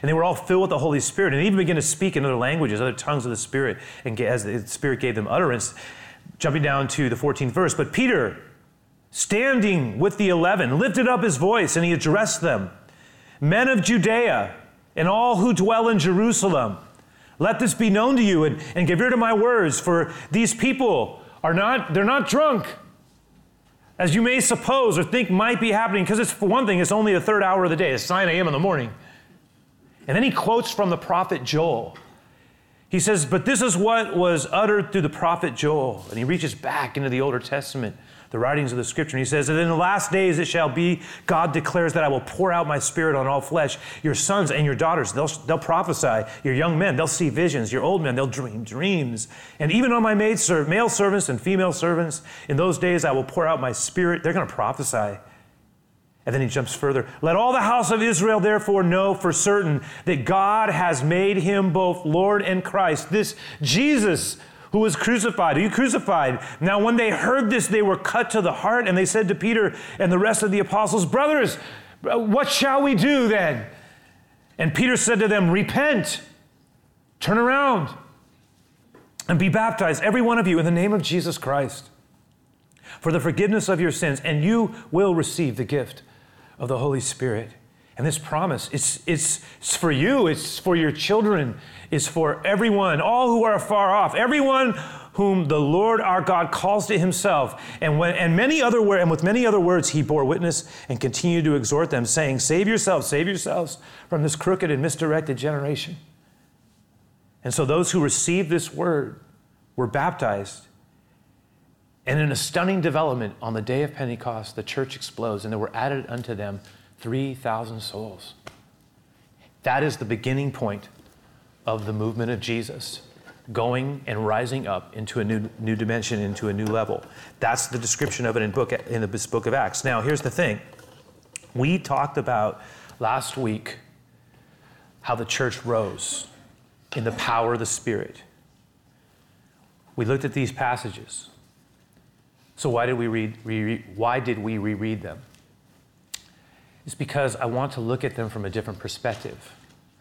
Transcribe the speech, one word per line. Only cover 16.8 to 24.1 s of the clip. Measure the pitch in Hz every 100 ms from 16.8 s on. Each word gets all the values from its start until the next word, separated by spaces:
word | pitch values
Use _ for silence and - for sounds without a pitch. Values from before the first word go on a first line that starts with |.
| - - _ _ - -
let | 180 226
this | 233
be | - 226
known | 202 247 262
to |
you | 208 170
and, | 151 110 -
and | 180 175
give | 170
ear | 247
to | 240
my | 226
words, | 214 233 240 165 -
for | 180 170 156 - -
these | 190 226
people | - 262 262 247 147 101 - - -
are | 156
not, | 170 208 262 -
they're | 170
not | 202 277 208
drunk, | 269 302 226 - - - - _ _ _ - _ _ _ _ _ -
as | 180